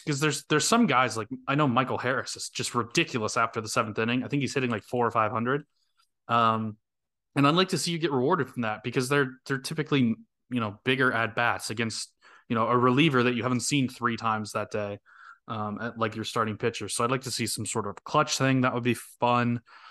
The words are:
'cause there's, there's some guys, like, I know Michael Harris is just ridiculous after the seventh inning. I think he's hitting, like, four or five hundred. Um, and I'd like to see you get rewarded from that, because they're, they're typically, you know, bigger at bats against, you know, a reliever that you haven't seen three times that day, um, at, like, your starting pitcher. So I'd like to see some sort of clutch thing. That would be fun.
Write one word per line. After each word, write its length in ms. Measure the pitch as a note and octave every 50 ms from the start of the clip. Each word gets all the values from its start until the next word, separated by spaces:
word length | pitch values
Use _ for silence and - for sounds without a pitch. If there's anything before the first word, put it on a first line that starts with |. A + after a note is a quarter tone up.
| -
'cause 140 | - D3 C3+
there's, 240 | D3+ D3+ C#3 - -
there's 220 | - D#3 D3+ - -
some 180 | A3+ A#3+ A#3+
guys, 300 | F3 C3 B2 B2+ A#2+ G#2
like, 120 | A2 G#2+ - C3 - - -
I 60 | C#3
know 120 | D3 D3+
Michael 320 | C3+ A#2 B2+ C3 B2 A2+ F#2+
Harris 380 | - B2 C3+ B2 G#2+ - -
is 120 | A#2 - -
just 240 | - - A#2+ - -
ridiculous 600 | A#2+ A2+ - - E3+ D#3+ - - A#2+ G#2+ G#2 -
after 240 | B2 A#2 A2 - A#2
the 80 | G#2+ G#2+
seventh 300 | - C3 A2+ A2 G#2+ -
inning. 240 | A2 A#2 A#2+ C3 B2
I 60 | G#2+
think 140 | C#3+ C#3+ C3+
he's 120 | A2+ -
hitting, 160 | C#3 B2+ A#2+
like, 140 | A#2 G#2 -
four 220 | - - B2 A#2+
or 40 | A2+
five 220 | - A#2 A2 G#2+ -
hundred. 320 | A2 A#2 B2 C3+ D#3 D3+ _ _ _ _ _ _ _ _ _ _ _ _ -
Um, 480 | A#2+ A#2 A2+ A2+ A2+ A2 A2 A2 G#2 - _ _ _ _ _ _ _ _ _ _ _
and 120 | C#3 C#3
I'd 80 | C#3+ D#3
like 160 | F3+ F#3+ F#3
to 80 | - D#3+
see 120 | - E3+
you 80 | E3+ E3
get 140 | D#3 D#3 C#3+
rewarded 380 | B2+ B2 D3 F#3 E3+ B2 -
from 120 | - A#2+ A#2
that, 200 | A2 G#2+ G#2 -
because 240 | B2 - C3+ B2+ B2+
they're, 240 | C#3+ C#3+ C#3 C3 B2+ - _
they're 120 | - C#3 C3
typically, 560 | C3+ - E3 D#3 D3 - D3+ C#3 B2 A2+ A2+ - - _ _ _ _ _
you 100 | B2+ B2
know, 180 | A2+ G#2 G2 - -
bigger 280 | B2+ C3 C3 C3 B2+ A2+
at 220 | A2+ A2+ G#2+ G#2
bats 360 | - A#2+ A#2 G2 F#2+ - -
against, 420 | A2+ A2 A#2 A2+ - - - - _ _ _ - - - _ -
you 60 | A#2+
know, 140 | A2+ A2+ A2
a 80 | A#2+
reliever 480 | B2 B2 B2+ B2 C#3+ D#3+ D#3+ C3 B2+ A#2+
that 100 | B2 A#2+
you 80 | A#2 G#2+
haven't 180 | B2+ B2+ A#2+
seen 280 | - - D3+ C#3+ B2+ A#2+
three 280 | - - A#2+ A#2+ A2+
times 360 | G#2+ A#2 A2+ A2 A2 G#2+ G#2 -
that 180 | A2+ G#2 -
day, 280 | - G#2+ G#2 G2+ G2+ G#2 _ _ - - - - - _ _ -
um, 300 | A#2 A2 G#2+ G#2 G#2 G#2
at, 180 | A2+ A#2 A2+ A2+
like, 160 | A2+ A2 G#2
your 100 | A2 G#2+
starting 320 | - - A#2+ A2 A2 G#2
pitcher. 320 | - - A#2 A2 - G#2+ G2
So 140 | - - A#2
I'd 60 | A#2+
like 120 | C3+ C3 -
to 80 | A#2+
see 160 | - - A#2
some 200 | G#2 - - A2
sort 200 | - - A#2 G2+
of 160 | G2+ G2 - -
clutch 340 | - - D3+ D3+ D3 - -
thing. 220 | C3+ C3+ C3 C3 B2
That 120 | B2+ A#2
would 100 | A#2+ A#2
be 100 | B2 A2+
fun. 640 | - - - - _ A#2+ A#2+ A#2+ A#2+ A#2+ A#2+ A#2+ A#2 - _ - - - -